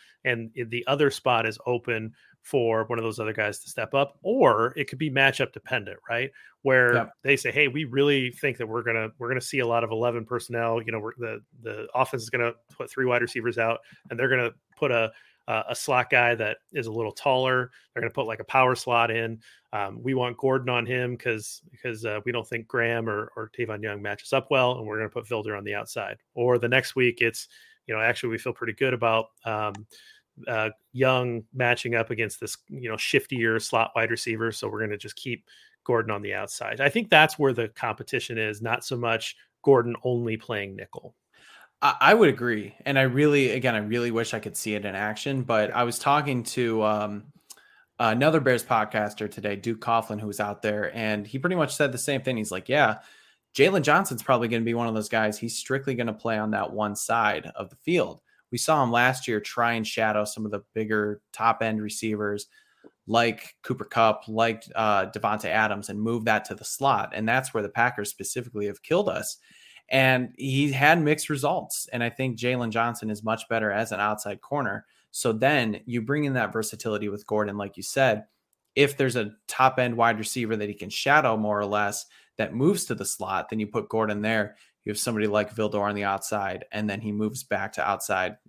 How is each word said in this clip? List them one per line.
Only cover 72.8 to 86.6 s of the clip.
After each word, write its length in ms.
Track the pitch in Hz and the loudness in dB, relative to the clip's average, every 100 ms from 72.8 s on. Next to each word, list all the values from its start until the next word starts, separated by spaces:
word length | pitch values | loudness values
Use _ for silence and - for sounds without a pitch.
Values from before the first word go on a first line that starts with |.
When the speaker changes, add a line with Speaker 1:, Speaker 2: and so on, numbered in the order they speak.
| 117 110 110 | 0 -2 -6
Speaker 2:
is 140 | 104 | -4
much 240 | 110 113 - | -2 -4 -2
better 220 | 113 107 | 0 0
as 200 | 101 110 | 0 -2
an 80 | 95 | -2
outside 420 | 104 107 104 98 | -2 -2 -6 -10
corner. 440 | - 147 113 104 - _ _ | -6 -4 -2 -6 -10 _ _
So 200 | - 123 | -2 0
then 500 | 110 131 147 113 101 - | 2 2 2 0 -4 -6
you 160 | 120 | -4
bring 240 | 110 147 147 | -2 -2 0
in 80 | |
that 200 | 127 104 | 0 -2
versatility 560 | 113 110 110 117 104 104 | -2 -6 -6 -4 -4 -4
with 160 | 101 - | -8 -4
Gordon, 320 | 107 104 101 | -2 -2 -4
like 200 | 101 - | -8 -10
you 60 | |
said. 420 | 101 135 131 107 - _ _ _ _ - | -6 2 2 2 -4 _ _ _ _ 2
If 220 | 139 135 | 2 4
there's 180 | 131 120 | 0 0
a 200 | 104 - - | -4 -8 -8
top-end 500 | - 131 131 123 117 | 4 4 4 0 4
wide 220 | 117 110 | 2 2
receiver 360 | 107 127 110 110 | -4 -4 -2 -2
that 140 | 104 | -4
he 60 | 104 | -8
can 160 | 92 | -8
shadow 440 | - 139 151 131 110 | -4 4 4 6 2
more 240 | 107 104 | 0 0
or 60 | 104 | 0
less 400 | 104 101 104 - _ _ - | 0 0 -4 -10 _ _ -6
that 160 | 101 | -4
moves 320 | 120 151 185 - | 2 2 2 -2
to 100 | 110 | -6
the 100 | 98 | -6
slot, 440 | - 95 95 - | -6 -4 -4 -4
then 100 | 110 | -4
you 60 | 107 | -4
put 240 | 117 107 | -4 -4
Gordon 320 | 113 110 104 | -2 0 0
there. 340 | 107 110 104 - _ _ - | 0 0 -2 -6 _ _ -8
You 60 | |
have 80 | 104 | -6
somebody 260 | - 110 107 | -2 0 0
like 300 | 104 104 110 | 0 0 -2
Vildor 340 | 107 104 101 | -2 0 -2
on 60 | 104 | -2
the 80 | |
outside, 640 | 101 98 - 107 98 92 | -2 -2 -4 -4 -4 -8